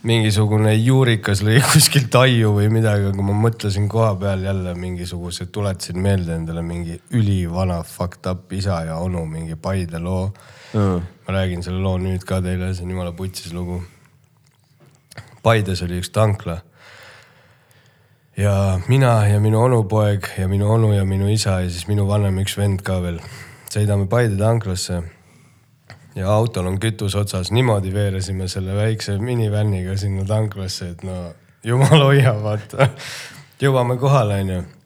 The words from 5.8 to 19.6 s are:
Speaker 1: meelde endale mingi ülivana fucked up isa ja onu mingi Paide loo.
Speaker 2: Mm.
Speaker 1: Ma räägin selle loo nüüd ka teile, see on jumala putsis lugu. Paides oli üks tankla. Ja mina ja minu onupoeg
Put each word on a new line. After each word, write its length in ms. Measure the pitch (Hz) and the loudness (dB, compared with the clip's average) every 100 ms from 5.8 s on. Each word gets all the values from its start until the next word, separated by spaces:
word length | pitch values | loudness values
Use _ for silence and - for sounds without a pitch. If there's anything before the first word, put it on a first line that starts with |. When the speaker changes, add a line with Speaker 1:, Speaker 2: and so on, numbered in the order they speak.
| - 87 | -6 -2
Speaker 1:
meelde 380 | 98 95 85 82 | 0 0 0 -4
endale 260 | 82 82 | -4 -6
mingi 380 | 85 85 82 82 _ | -6 -6 -8 -10 _
ülivana 760 | 123 104 95 87 87 95 85 | 0 2 0 0 -2 -2 -2
fucked 460 | - - 90 - 92 | -6 -6 -6 -6 -6
up 240 | 92 - | -6 -6
isa 300 | 92 98 87 | -6 -2 -2
ja 160 | 80 80 | -4 -6
onu 240 | 90 90 | -4 -4
mingi 320 | 80 80 82 78 | -6 -8 -10 -8
Paide 420 | 95 98 85 82 | -4 -4 -4 -6
loo. 300 | 85 92 98 101 - - - | -4 -4 -4 -8 -20 -20 -6
Speaker 2:
Mm. 340 | 110 101 90 90 - | -2 0 0 -4 -12
Speaker 1:
Ma 180 | - 95 | -4 -2
räägin 240 | 95 87 | -2 -4
selle 160 | 87 92 | -6 -4
loo 160 | 95 92 | -2 -2
nüüd 260 | 92 92 | -2 -4
ka 180 | - 92 | -4 -4
teile, 320 | 90 92 92 | -2 -4 -4
see 100 | 92 | -6
on 80 | 87 | -6
jumala 200 | 92 87 | -6 -6
putsis 420 | 85 95 92 85 | -8 -10 -10 -12
lugu. 260 | 85 90 90 87 _ _ _ _ _ _ _ _ _ - _ _ - - - | -8 -6 -8 -10 _ _ _ _ _ _ _ _ _ -20 _ _ -20 -20 -4
Paides 440 | 113 113 95 90 | 0 2 0 -2
oli 160 | 87 90 | -4 -6
üks 140 | 90 | -4
tankla. 480 | - 107 98 - 85 - _ - - - - - _ _ _ _ _ _ _ _ _ _ - | 0 2 0 -4 -10 -12 _ -20 -20 -20 -20 -20 _ _ _ _ _ _ _ _ _ _ -2
Ja 420 | 101 98 98 92 | 2 2 2 0
mina 300 | 92 131 131 113 | 2 4 4 4
ja 160 | 104 104 | 4 4
minu 180 | 107 | 4
onupoeg 680 | 110 | 4